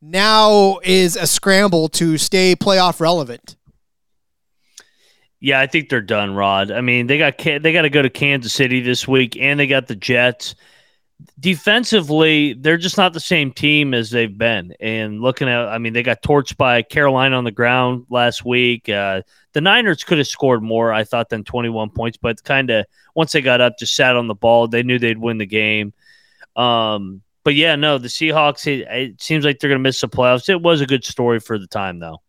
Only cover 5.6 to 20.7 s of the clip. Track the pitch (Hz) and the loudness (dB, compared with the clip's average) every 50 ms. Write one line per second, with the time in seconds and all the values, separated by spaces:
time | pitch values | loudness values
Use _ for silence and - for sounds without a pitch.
5.6 | 135 131 - 165 143 - 135 120 101 95 113 104 104 98 98 98 98 98 98 98 | 2 2 0 -4 -2 0 -2 -4 -2 0 -2 -2 -2 -2 -2 0 2 2 2 2
6.6 | 98 101 98 120 123 123 120 123 120 120 139 151 160 143 - - - 160 147 147 | 0 -2 -4 -2 0 2 2 0 2 0 0 2 2 0 -2 -2 -4 -4 -4 0
7.6 | 151 160 160 175 156 147 139 147 135 127 - - 143 143 139 135 120 107 - - | 0 2 2 2 0 2 2 2 2 2 -2 -2 -2 0 0 -2 -2 -6 -2 0
8.6 | 139 123 127 127 120 123 123 - - - 131 131 127 113 - - 131 139 143 143 | 0 0 0 -2 0 -2 -2 -2 -2 0 2 2 2 0 -4 -4 -2 -2 0 0
9.6 | 143 131 139 135 123 - 120 95 - - 123 120 120 123 120 - - - - _ | 0 0 0 -2 -2 -4 -10 -8 -4 0 0 2 2 0 0 -4 -12 -16 -16 _
10.6 | _ _ _ _ _ _ _ _ _ _ _ _ 151 _ _ - 135 185 185 147 | _ _ _ _ _ _ _ _ _ _ _ _ -20 _ _ -4 -2 -2 -2 0
11.6 | - 208 208 240 240 - 226 208 160 143 151 156 160 160 156 151 147 147 113 123 | 0 0 0 0 0 0 0 0 0 0 2 2 4 4 4 2 2 0 -2 -2
12.6 | 135 156 165 170 170 185 - 220 185 185 165 165 - - 185 160 143 131 - - | 0 0 0 0 -2 -4 0 2 0 0 0 -4 -4 -2 0 0 0 -2 -4 -2
13.6 | 143 147 151 151 147 139 127 117 113 107 117 120 117 107 95 104 113 117 113 98 | 0 2 2 2 2 0 -2 -2 -4 -2 -2 -2 -2 -2 -2 -2 -2 -2 -2 -2
14.6 | 87 90 - _ 98 110 110 110 110 107 104 107 117 131 127 - 143 127 120 120 | -6 -10 -14 _ -8 -6 -6 -6 -6 -8 -8 -2 -2 -2 -2 -2 -4 -2 -2 -2
15.6 | 120 101 110 117 117 113 113 120 120 127 113 - - - 147 143 135 - - - | -4 -4 -6 -6 -6 -4 -4 -2 -2 -2 -4 -4 -2 0 0 0 0 -2 -2 0
16.6 | 139 127 120 120 117 - - 151 143 139 135 127 131 135 131 127 123 117 98 117 | 0 2 2 0 0 -2 -2 0 2 2 2 2 2 2 0 0 -2 -4 -2 0
17.6 | 120 120 123 127 127 123 127 123 123 _ 123 123 120 120 117 - - 120 123 123 | 0 2 2 2 2 0 -2 -4 -8 _ -2 0 0 0 -2 -4 -4 -2 0 2
18.6 | 123 123 120 113 - - 104 101 101 98 95 95 - _ _ _ _ _ _ 147 | 2 0 0 -2 -4 -6 -4 -4 -2 -4 -4 -6 -8 _ _ _ _ _ _ -2
19.6 | 156 190 208 240 233 202 160 - - - 175 151 135 - - - 147 135 123 113 | 2 2 2 2 2 0 -2 -2 -2 -2 0 0 0 -2 -4 -2 0 0 0 0
20.6 | 107 113 | -2 -2